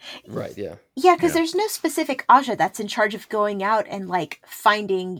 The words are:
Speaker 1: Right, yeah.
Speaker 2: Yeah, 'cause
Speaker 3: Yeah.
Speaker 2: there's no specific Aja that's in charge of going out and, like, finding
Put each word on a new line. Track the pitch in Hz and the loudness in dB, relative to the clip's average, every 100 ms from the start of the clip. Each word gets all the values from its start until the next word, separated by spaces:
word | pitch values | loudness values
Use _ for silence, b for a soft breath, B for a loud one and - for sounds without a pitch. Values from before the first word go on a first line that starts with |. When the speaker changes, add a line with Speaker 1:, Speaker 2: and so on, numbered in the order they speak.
| B B - | B B -12
Speaker 1:
Right, | 107 107 - | -10 -10 -10
yeah. | 101 85 _ - | -10 -12 _ 2
Speaker 2:
Yeah, | 349 339 | 4 6
'cause | 339 | 4
Speaker 3:
Yeah. | 339 | 2
Speaker 2:
there's | 330 359 | 0 0
no | 427 | -2
specific | - 330 - 311 262 - | -2 -4 -4 -4 -4 4
Aja | 247 254 208 | 4 4 0
that's | 160 - | 0 -2
in | 208 | -8
charge | - 214 202 | -2 -2 -2
of | - | -6
going | 214 208 202 | -2 -2 -2
out | 190 220 208 | 0 0 -2
and, | 196 190 | -6 -4
like, | 180 151 - - | -4 -4 -8 -16
finding | - 220 208 208 190 185 180 | 0 2 2 0 -2 -2 -8